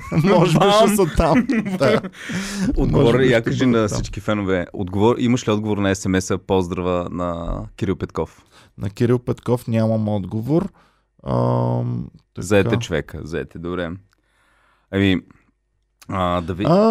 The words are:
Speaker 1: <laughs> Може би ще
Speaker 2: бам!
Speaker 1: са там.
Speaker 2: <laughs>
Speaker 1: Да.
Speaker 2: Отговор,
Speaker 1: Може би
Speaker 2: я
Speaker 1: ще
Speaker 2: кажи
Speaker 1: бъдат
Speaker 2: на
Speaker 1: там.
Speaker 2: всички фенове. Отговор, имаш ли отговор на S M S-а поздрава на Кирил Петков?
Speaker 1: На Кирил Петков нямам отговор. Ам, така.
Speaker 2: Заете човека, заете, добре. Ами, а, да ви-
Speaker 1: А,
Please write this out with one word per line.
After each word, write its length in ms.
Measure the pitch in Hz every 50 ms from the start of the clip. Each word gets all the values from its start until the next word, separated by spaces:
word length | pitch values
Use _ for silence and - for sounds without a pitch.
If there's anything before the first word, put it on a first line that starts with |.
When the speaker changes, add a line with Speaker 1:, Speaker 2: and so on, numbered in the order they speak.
| - -
Speaker 1:
<laughs> 120 | 165 165 147
Може 260 | 196 214 165 170 180
би 140 | 160 - 196 202
ще 140 | 202 214 226
Speaker 2:
бам! 100 | 220 208
Speaker 1:
са 80 | 202 190 151 -
там. 300 | - 165 143 - 254 233 -
Speaker 2:
<laughs> 260 | 254 220 - 196 185 185
Speaker 1:
Да. 220 | - 214 220 - - 185 - - - - - 190 196 196 202 202 190 233
Speaker 2:
Отговор, 340 | 302 330 - - 151 151 143
Speaker 1:
Може 120 | 117 117 127
би 40 | 135
Speaker 2:
я 40 | 123
Speaker 1:
ще 100 | 120 113
Speaker 2:
кажи 180 | 113 123 123 123
Speaker 1:
бъдат 140 | 135 127 117
Speaker 2:
на 140 | 113 110
Speaker 1:
там. 80 | 98 120
Speaker 2:
всички 240 | 120 120 - - 101
фенове. 460 | - 110 107 104 98 95 95 90 85 - -
Отговор, 420 | - 101 90 92 98 104 117 123
имаш 300 | - 123 117 123 123 -
ли 40 | -
отговор 260 | 107 107 107 107 104
на 120 | 101 101 95
S 200 | 95 - - 92
M 100 | 92 92
S-а 180 | - - 101
поздрава 680 | 90 - - 98 95 92 87 90 90 87 90 90 87 87 85
на 360 | - 87 87 87 85 85 85 85 90 101 107 - -
Кирил 200 | - - 95 90
Петков? 460 | - 92 - - 85 80 - - _ _ _ _ - - _ _
Speaker 1:
На 120 | - 113 104
Кирил 300 | 101 - 120 117 123 120
Петков 480 | - - - - - 113 123 123 -
нямам 400 | 123 113 113 110 110 110 110 107 104
отговор. 600 | 104 101 90 90 104 110 113 131 151 170 208 - - _ _ _ _ _ _ _ _ _ -
Ам, 800 | 135 127 123 120 123 123 123 123 123 123 123 120 123 123 120 - - - - _ _ _
така. 140 | - 92
Speaker 2:
Заете 280 | 90 104 98 92 117 107
човека, 420 | 90 - - 82 73 71 - - 78 -
заете, 360 | 73 82 76 67 - - 80
добре. 300 | 82 85 90 90 87 82 90 98 98 _ _ _ _ _ _ _ _ _ _ _ _ _ _ _ _ _
Ами, 280 | 98 98 98 98 92 67 - - _ _ _ _ _ _ _ _ _ _ _ _ _ _ - -
а, 320 | 101 95 90 87 87 90
да 120 | 85 85 92
ви- 120 | 82 104
Speaker 1:
А, 100 | - 170 196 214 226